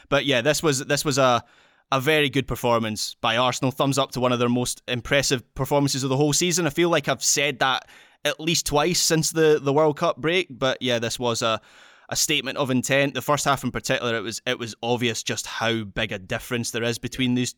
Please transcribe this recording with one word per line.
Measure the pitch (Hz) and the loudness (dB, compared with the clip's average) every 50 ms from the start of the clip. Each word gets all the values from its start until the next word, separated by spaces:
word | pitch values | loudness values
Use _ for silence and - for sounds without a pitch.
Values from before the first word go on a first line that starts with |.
| - - | -6 0
But | 143 139 117 | 0 0 2
yeah, | 139 131 120 | 2 2 2
this | 117 151 143 - 170 | 2 2 0 2 2
was, | 160 135 135 143 | 0 0 0 -2
this | 135 143 135 - | -2 -2 -2 0
was | 156 127 | 0 2
a, | 139 135 127 120 113 - _ _ _ _ _ _ _ _ - | 4 4 4 4 2 0 _ _ _ _ _ _ _ _ -4
a | 135 135 | -2 0
very | 127 156 156 151 147 135 | 2 2 2 2 2 2
good | 113 135 - | 0 -2 -2
performance | - 123 - - 120 117 117 113 107 107 - - - - - | -4 -4 -2 0 2 2 2 0 -2 -4 -6 -8 -8 -8 -4
by | - 117 113 | -2 0 0
Arsenal. | 120 127 127 117 - 139 127 | 2 2 0 0 0 -2 -2
Thumbs | - - 143 139 135 | 0 0 0 0 2
up | 139 131 - | 0 -2 -2
to | - 123 | -2 0
one | 123 123 | 0 2
of | 123 120 | 2 2
their | 123 120 | 2 2
most | 120 123 123 - - - - | 2 0 0 -4 -6 -8 -6
impressive | - 123 117 - - 143 139 127 - 143 120 - _ - | -6 -6 -6 -2 0 0 2 2 2 -2 -2 -4 _ -8
performances | - 131 - 147 143 143 135 139 131 135 | -6 -4 0 2 2 2 2 0 -2 -2
of | 131 | 0
the | 131 | 2
whole | 139 151 147 139 | 2 2 2 2
season. | - 175 180 156 185 165 | 2 2 2 2 0 0
I | 143 | 0
feel | - 165 170 170 | 0 2 2 2
like | 170 147 - | 2 0 0
I've | 147 135 - - | 0 -4 -2 0
said | - - 147 143 147 131 - | 0 0 0 0 -2 0 0
that | 139 135 123 - - - - - - - _ _ - | 0 0 0 -2 -4 -10 -20 -20 -20 -20 _ _ -4
at | 147 147 - | -4 -2 -2
least | 156 165 160 - - | -2 0 0 0 0
twice | - 139 147 147 160 160 - | 0 0 2 2 2 2 2
since | - - 165 160 160 - | 2 2 2 2 2 2
the, | - 160 160 156 151 139 | 2 4 6 6 6 4
the | 135 139 135 | 4 2 4
World | 151 156 151 147 | 4 4 4 2
Cup | - 170 165 - | 2 0 -2 -2
break, | 135 131 160 175 190 - - | -2 -2 0 0 0 0 -2
but | 127 104 135 131 - - | -4 -2 0 0 0 0
yeah, | 120 123 120 117 | 0 0 0 0
this | 117 113 - | 0 -2 -4
was | - 123 120 117 - | -2 -2 -2 0 0
a, | 120 113 110 104 _ - - - - - - - _ - | 0 0 0 -2 _ -10 -20 -20 -20 -20 -20 -18 _ -6
a | - | -4
statement | - - - 151 143 120 135 - | -2 0 0 0 -2 -2 -4 -2
of | - 143 120 | -2 -2 0
intent. | 131 123 - - 135 135 143 143 - | 0 0 0 2 2 2 2 2 -2
The | 127 | -4
first | - - 147 139 - | -2 0 0 0 2
half | 147 135 - - | 0 0 0 -2
in | 123 | -4
particular, | - 117 - - 131 - - 120 117 | -6 -4 -4 -2 -2 -2 0 -2 -2
it | 113 | -2
was, | 95 113 107 - - | -4 -6 -8 -6 -4
it | 127 127 - | -4 -4 -4
was | 117 110 104 - 117 | -6 -10 -10 -6 -2
obvious | 120 123 113 123 117 110 - - | -2 0 0 0 -2 -2 -2 -6
just | - 110 - - | -6 -6 -6 -6
how | - - - 113 113 117 113 107 | -8 -6 -2 -2 0 0 -2 -4
big | 98 - 123 113 104 | -6 -6 -6 -4 -4
a | 110 95 | -6 -8
difference | 95 - 117 110 - - 123 117 113 - | -8 -6 -8 -8 -6 -4 -4 -4 -4 -4
there | - 117 117 | -4 -4 -2
is | 117 113 | -2 -4
between | - - 120 - - 131 123 123 | -4 -6 -8 -4 -2 0 0 0
these, | 123 127 - - | 0 -2 -4 -6